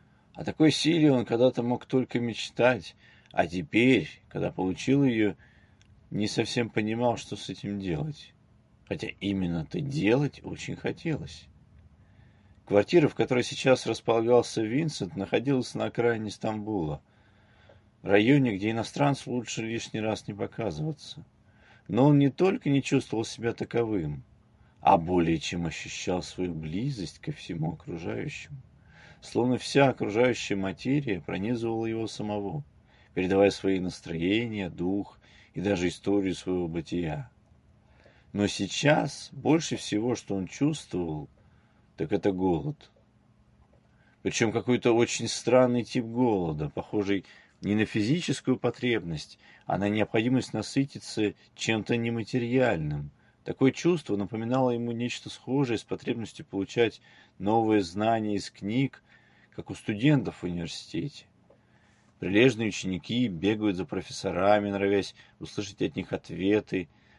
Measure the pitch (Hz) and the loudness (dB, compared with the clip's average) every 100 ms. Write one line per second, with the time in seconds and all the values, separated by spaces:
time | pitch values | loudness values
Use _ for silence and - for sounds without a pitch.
0 | _ _ _ - - - 156 - 151 165 | _ _ _ -10 -10 4 4 4 2 4
1 | 151 127 104 117 127 123 120 120 - 131 | 6 4 2 4 4 4 -2 -4 0 0
2 | 120 123 120 104 - - 120 113 - - | 0 -2 -4 -6 -10 2 2 2 -4 -20
3 | - _ _ - 92 90 78 107 123 117 | -20 _ _ -2 0 -2 0 4 6 4
4 | - - _ 98 90 - 92 87 - 139 | 2 -12 _ -6 -4 -2 -4 -2 0 4
5 | 135 110 104 82 - _ _ _ _ - | 4 4 2 0 -16 _ _ _ _ -20
6 | _ 98 107 - 107 123 113 113 107 113 | _ -4 -2 0 -2 -2 -2 -2 -2 0
7 | 123 110 - 104 - 95 101 101 95 80 | 0 0 -6 -12 -10 -10 -8 -6 -4 -4
8 | 156 - - _ _ _ _ _ - 95 | -4 -8 -18 _ _ _ _ _ -10 -8
9 | 110 - 196 - 87 85 - 175 69 80 | -8 -6 -4 -2 -2 -4 -6 -6 -6 0
10 | 104 139 143 - 95 92 - - - - | 2 4 2 -6 -14 -10 -10 -8 -8 -6
11 | 165 120 78 - - - _ - - _ | -6 -6 -6 -14 -20 -20 _ -20 -20 _
12 | - - - _ _ - - 101 - 175 | -20 -20 -20 _ _ -20 2 2 6 6
13 | 147 - 113 123 - - 131 127 - 113 | 4 2 0 0 -2 0 4 4 2 -2
14 | - 113 117 123 117 113 110 131 165 - | 2 2 6 4 4 -4 -2 -2 -2 -4
15 | 90 95 98 113 131 131 117 110 110 - | -8 -6 -2 -2 0 -2 -2 -6 -4 0
16 | 117 110 107 - 113 107 104 104 76 73 | 0 0 -4 -6 -4 -4 -4 -4 -4 -6
17 | _ _ _ _ _ _ _ - _ _ | _ _ _ _ _ _ _ -20 _ _
18 | 92 101 113 143 127 95 107 113 - - | 4 4 8 6 4 0 -2 -2 -4 0
19 | 143 135 127 123 110 - 110 110 - 110 | 0 0 -4 -6 -6 -6 -4 -6 -6 -4
20 | 110 101 - 101 107 - 110 82 156 151 | -2 -4 -6 -8 -8 -4 -6 -4 -6 -6
21 | - - - _ _ _ - - - 104 | -14 -18 -20 _ _ _ -20 -20 -4 4
22 | 143 143 139 - 185 - 151 139 - 135 | 6 6 4 2 0 2 0 0 2 0
23 | - 110 110 - 113 - - 120 110 101 | 0 -4 -4 -4 -4 -4 -4 -2 0 0
24 | 76 73 - _ _ _ _ _ - 180 | -2 -6 -12 _ _ _ _ _ 4 4
25 | 160 90 82 80 - 90 82 - - - | 4 2 4 0 -2 -4 -4 -6 -10 -8
26 | 98 90 78 - 90 80 78 90 139 113 | -2 -2 -4 -6 -6 -4 -6 -4 -4 -6
27 | 82 - - 147 - 170 156 151 - 170 | -10 -10 -12 -12 -10 -6 -6 -6 -10 -10
28 | 190 117 147 - - 139 - _ - - | -6 -6 -8 -10 -14 -18 -20 _ -20 -20
29 | - - - 110 127 120 - 139 135 - | -20 -20 -4 0 2 0 2 4 4 4
30 | 107 107 127 110 - 98 95 - 123 143 | -2 2 2 2 -2 -2 -2 -4 -2 -2
31 | 135 90 - 90 107 120 113 113 113 113 | 0 -4 -4 -6 -2 -2 -2 -2 -4 -4
32 | 110 - 107 104 98 147 - _ _ _ | -6 -6 -6 -4 -4 -8 -10 _ _ _
33 | _ 90 92 98 101 - 98 95 90 - | _ -4 2 6 6 4 0 0 -2 -8
34 | 85 82 87 110 120 107 90 80 90 101 | -8 -2 0 0 -2 -6 -8 -4 -2 -2
35 | 92 - _ - - - 95 92 90 - | -6 -14 _ -20 -14 -4 0 2 0 -2
36 | 98 101 95 85 92 92 85 85 - - | 0 0 0 -4 -4 -2 -2 -6 -4 -4
37 | 82 143 131 _ _ _ _ _ _ _ | -4 -6 -10 _ _ _ _ _ _ _
38 | - _ _ 101 104 - 98 - 147 156 | -20 _ _ 0 0 0 -6 0 2 2
39 | 147 - - 135 120 160 - 120 - 104 | 0 -6 -16 -6 2 2 0 -8 -4 -2
40 | 120 113 - 98 90 - 143 156 - 90 | -2 -4 -4 -6 -6 -2 -2 -2 -6 -6
41 | 85 151 143 _ _ _ _ _ _ - | -4 -6 -10 _ _ _ _ _ _ -10
42 | 80 101 104 92 92 80 69 147 - _ | -2 0 0 2 2 2 -2 -8 -16 _
43 | _ _ _ _ _ _ _ _ _ _ | _ _ _ _ _ _ _ _ _ _
44 | _ _ 95 - 113 - 123 123 120 117 | _ _ -4 0 2 0 0 2 4 4
45 | 120 - 113 - 120 127 127 120 113 131 | 2 0 -6 -4 4 6 6 2 -2 -4
46 | 113 117 123 98 82 76 73 92 - 107 | -4 0 2 2 0 -4 -6 -8 -4 -2
47 | 98 98 - - _ _ 92 107 104 113 | 0 -2 -2 -20 _ _ -2 0 0 0
48 | 104 170 147 131 - 123 123 - 123 113 | 0 0 -2 -4 0 0 0 -2 0 0
49 | 85 76 - - - - - 92 104 107 | -2 -8 -8 -20 -20 -20 -4 0 0 2
50 | 101 113 120 127 - 110 - - 139 107 | 2 2 2 0 0 -6 -2 -2 -2 -6
51 | - - 104 - _ - - 113 - 120 | -10 -2 -2 -2 _ -6 0 0 0 -2
52 | 117 117 107 127 120 127 123 85 76 - | -2 -4 -2 -2 0 2 2 2 -2 -4
53 | - _ _ _ - - 135 - 170 170 | -8 _ _ _ -10 2 2 4 0 0
54 | - 101 95 110 113 131 127 117 120 117 | -2 -4 -2 -4 -2 2 2 0 -2 -4
55 | 120 - - - - 135 127 107 - 92 | -4 -6 -12 -14 -4 0 0 -2 -4 -8
56 | - - 113 - - 98 98 120 117 - | -4 -4 -6 -12 -8 -6 -4 2 2 0
57 | _ - _ _ 98 113 110 107 87 95 | _ -20 _ _ 2 2 4 2 2 -2
58 | 110 113 107 101 - - 98 123 135 - | 0 0 0 -4 -6 -10 -4 0 0 -4
59 | _ _ _ _ _ - - 98 - 104 | _ _ _ _ _ -18 -12 -10 -6 0
60 | 139 143 87 - 90 87 82 - - 87 | 4 4 2 -6 -6 -4 -6 -10 -8 -8
61 | 143 - - _ _ _ _ _ _ _ | -8 -10 -20 _ _ _ _ _ _ _
62 | _ _ 90 101 127 110 107 - 92 90 | _ _ 2 6 6 4 -4 -4 -6 -6
63 | - 117 120 82 98 107 107 90 87 95 | -4 -2 -2 0 0 0 0 -2 -4 -6
64 | - - 98 87 98 107 101 101 98 101 | -8 -8 -4 0 4 4 2 0 2 2
65 | - - - _ - - 101 - 98 95 | 0 -10 -20 _ -10 -8 -10 -4 -4 -4
66 | 87 - - 85 95 107 - 98 87 _ | -6 -8 -8 -4 2 2 0 -6 -6 _
67 | _ | _